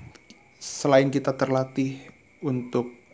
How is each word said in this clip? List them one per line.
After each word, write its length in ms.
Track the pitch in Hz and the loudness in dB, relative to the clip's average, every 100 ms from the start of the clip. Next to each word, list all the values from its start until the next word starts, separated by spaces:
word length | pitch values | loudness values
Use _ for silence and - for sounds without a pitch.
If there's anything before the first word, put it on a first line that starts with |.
| - - _ - _ - | -20 -20 _ -20 _ -18
selain 520 | - - 143 135 139 | -14 -4 6 6 6
kita 240 | 135 135 | 0 -2
terlatih 680 | 131 135 131 131 139 135 135 - - _ - | -2 0 0 -2 -2 -4 -4 -16 -20 _ -8
untuk, 520 | 151 127 123 123 120 - _ | -4 -4 -2 -2 -4 -10 _